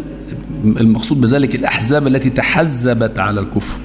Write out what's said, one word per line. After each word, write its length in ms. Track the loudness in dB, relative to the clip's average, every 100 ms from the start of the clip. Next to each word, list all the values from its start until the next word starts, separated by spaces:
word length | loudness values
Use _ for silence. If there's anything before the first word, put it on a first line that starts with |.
| -4 -12 -12 -12 -10 -2
المقصود 560 | 0 4 4 4 2 2
بذلك 340 | 2 2 2
الأحزاب 520 | 0 -2 0 2 2 2
التي 240 | 2 0
تحزبت 880 | 0 0 0 2 2 2 0 -2 -2
على 220 | -2 -2
الكفر 360 | -2 -4 -4 -8